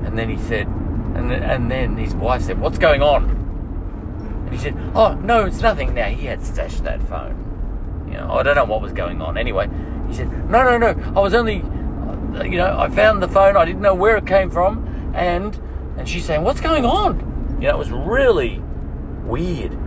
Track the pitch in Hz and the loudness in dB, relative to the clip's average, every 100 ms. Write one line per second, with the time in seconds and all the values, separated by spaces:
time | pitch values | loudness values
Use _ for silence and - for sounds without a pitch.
0 | - 110 113 113 - 113 101 - - - | -4 -4 -2 -4 -2 -2 -2 -4 -4 -4
1 | - - 123 127 - 131 120 131 123 - | -4 -2 -2 -2 0 0 0 0 0 -2
2 | - - 117 123 - - 160 - 160 143 | -2 -2 0 0 0 -2 -2 2 4 6
3 | 143 139 - - - - - - - - | 6 4 4 0 -2 -6 -6 -8 -8 -8
4 | - - - - - - 147 - - - | -10 -10 -8 -6 -6 -4 -4 -4 -4 4
5 | 165 - 202 233 196 - 226 208 127 - | 4 4 2 2 2 2 2 2 0 0
6 | 107 - 139 101 - - 82 - 82 57 | 0 -2 -4 -6 -4 -4 -4 -4 -4 -2
7 | - 80 62 - - - - - - - | -4 -4 -6 -8 -8 -6 -6 -6 -6 -6
8 | - - - 120 131 143 120 107 113 - | -8 -8 -2 0 4 4 2 0 -2 -4
9 | 87 85 80 101 113 98 101 - - - | -4 -4 -6 -4 -2 -2 -2 -4 -6 -6
10 | - - - - - 208 254 240 226 175 | -6 -4 -4 -4 0 4 4 4 2 0
11 | - - 196 220 226 202 - - - - | -2 2 4 2 0 -2 -4 -4 -4 -4
12 | - - - - - 175 185 196 - - | -6 -6 -6 -6 -4 0 0 2 0 4
13 | 214 214 180 190 196 196 165 185 202 185 | 4 4 2 6 8 8 4 4 2 4
14 | 202 220 185 190 185 170 185 208 - - | 4 4 4 2 2 2 2 0 -6 -6
15 | - - 175 175 202 - - - - - | -6 -2 0 0 -2 -6 -8 -8 -8 -8
16 | - 175 170 156 180 285 320 320 240 339 | -6 -4 -2 0 2 0 2 2 4 4
17 | 403 - - - - - 120 151 143 127 | 2 0 -4 -4 -2 0 0 0 0 -4
18 | 151 240 269 190 123 - - - - - | 0 4 4 4 2 -4 -6 -8 -8 -8
19 | - - - 131 180 165 101 - | -8 -8 -6 -4 -2 -4 -4 -6